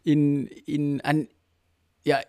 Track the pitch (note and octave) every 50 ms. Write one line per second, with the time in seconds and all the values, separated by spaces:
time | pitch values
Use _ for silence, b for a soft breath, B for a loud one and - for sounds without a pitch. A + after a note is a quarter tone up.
0 | b E3+ D3 D3+ D3 C#3+ C#3+ C#3+ B2+ - - - - - D3 D3 D3 C#3+ C#3+ C3
1 | - C#3 D3 D#3 C3 - _ _ _ _ _ _ _ _ _ _ _ _ _ _
2 | - - C#3+ C3 -